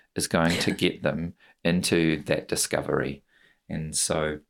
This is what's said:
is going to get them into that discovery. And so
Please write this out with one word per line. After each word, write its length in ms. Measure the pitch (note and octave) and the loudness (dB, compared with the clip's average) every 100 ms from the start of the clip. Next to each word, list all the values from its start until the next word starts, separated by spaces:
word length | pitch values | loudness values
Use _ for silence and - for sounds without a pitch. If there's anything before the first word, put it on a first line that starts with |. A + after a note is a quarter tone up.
| _ | _
is 140 | - - | -6 -2
going 240 | E2+ E2 F2+ | 2 2 2
to 120 | - | 0
get 320 | F#2+ F2+ - | 0 0 0
them 320 | D2+ C#2+ E2+ - - _ | -2 -2 -4 -8 -20 _
into 580 | F2 F2 - E2+ E2 D#2 | 0 2 4 4 4 2
that 220 | D2 D2+ - | 0 -2 0
discovery. 800 | - - D2+ D2 D2 C2 C#2 _ _ _ _ - | -4 -2 -2 0 -2 -2 -6 _ _ _ _ -10
And 280 | E2 D#2 D2+ | -8 -6 -4
so 420 | - E2 D#2 D2+ - | -2 0 -2 -4 -10